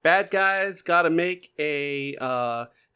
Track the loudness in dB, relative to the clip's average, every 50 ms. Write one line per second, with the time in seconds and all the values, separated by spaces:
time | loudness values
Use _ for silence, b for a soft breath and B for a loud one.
0 | 2 4 4 4 2 0 0 0 2 2 2 0 -2 -4 -6 -6 -2 2 4 4
1 | 4 4 2 2 0 0 -2 -6 -12 -12 _ -6 -4 -4 -2 -4 -4 -4 -4 -4
2 | -6 -6 -6 -6 -4 -4 -2 -2 -2 -2 -4 -4 -8 -10 _ _ _ _ _